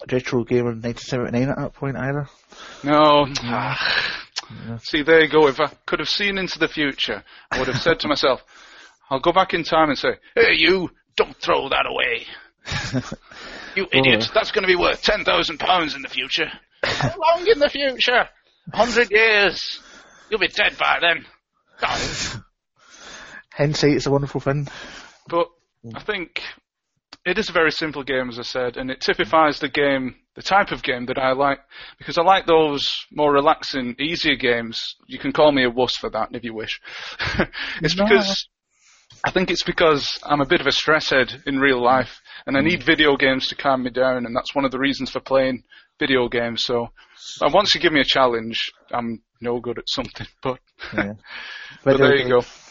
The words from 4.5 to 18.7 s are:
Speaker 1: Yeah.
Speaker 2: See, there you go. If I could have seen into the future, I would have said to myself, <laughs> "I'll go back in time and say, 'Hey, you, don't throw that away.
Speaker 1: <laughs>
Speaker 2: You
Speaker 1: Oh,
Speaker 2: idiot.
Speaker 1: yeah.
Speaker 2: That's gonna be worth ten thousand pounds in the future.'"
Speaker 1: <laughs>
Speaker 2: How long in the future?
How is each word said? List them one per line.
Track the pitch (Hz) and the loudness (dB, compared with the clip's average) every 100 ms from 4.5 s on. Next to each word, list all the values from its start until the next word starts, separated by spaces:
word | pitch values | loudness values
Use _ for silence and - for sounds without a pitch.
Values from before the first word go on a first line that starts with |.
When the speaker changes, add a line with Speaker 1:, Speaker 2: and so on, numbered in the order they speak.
| - 113 | -14 -12
Speaker 1:
Yeah. | 113 | -12
Speaker 2:
See, | - 160 | -4 -2
there | 143 160 | 6 6
you | 156 | 6
go. | 151 147 | 6 4
If | 135 | 4
I | 147 - - | -4 -4 -6
could | 165 | -4
have | 151 | -2
seen | - 202 196 | -2 -2 -2
into | 185 156 | -4 -2
the | 156 | -2
future, | - 143 131 - 104 - - - | -2 -4 -2 -6 -6 -10 -20 -8
I | 127 | -4
would | 131 | -2
have | 123 | -2
said | 170 160 | 0 0
to | 151 | 0
myself, | 143 143 123 _ - - - | 0 0 0 _ -20 -20 -20
<laughs> | - _ - | -20 _ -6
"I'll | 135 | -2
go | 175 | 2
back | 175 185 | 2 2
in | 180 | -2
time | 151 160 156 | 0 2 2
and | 131 | 0
say, | 135 110 _ - | -2 -4 _ 2
'Hey, | 185 165 | 2 4
you, | 160 190 160 _ _ - | 4 2 -2 _ _ -4
don't | 214 - | -4 -4
throw | - 151 135 | 0 0 0
that | 139 131 | -2 -2
away. | 131 127 117 - - - _ - | -2 -2 -4 -8 -18 -20 _ -10
Speaker 1:
<laughs> | - - 127 - - _ - - - - - | -8 -4 -6 -6 -14 _ -20 -18 -16 -8 -6
Speaker 2:
You | 190 | 0
Speaker 1:
Oh, | - | 2
Speaker 2:
idiot. | 131 110 | 4 2
Speaker 1:
yeah. | 113 214 | 2 0
Speaker 2:
That's | - | 0
gonna | 208 185 | -2 2
be | 180 | 2
worth | 170 143 | 2 0
ten | - 208 | -2 0
thousand | 170 180 160 151 | 0 0 0 -4
pounds | 151 180 151 139 | 0 2 0 -6
in | |
the | 131 | -10
future.'" | 131 131 - 156 - _ | -8 -6 -4 -4 -8 _
Speaker 1:
<laughs> | - | -8
Speaker 2:
How | - - - 392 | -6 -2 -4 0
long | 320 339 359 | 2 2 2
in | 453 | 2
the | 285 | 2
future? | 269 277 240 - 247 185 _ _ _ - | 0 -4 0 2 2 0 _ _ _ -8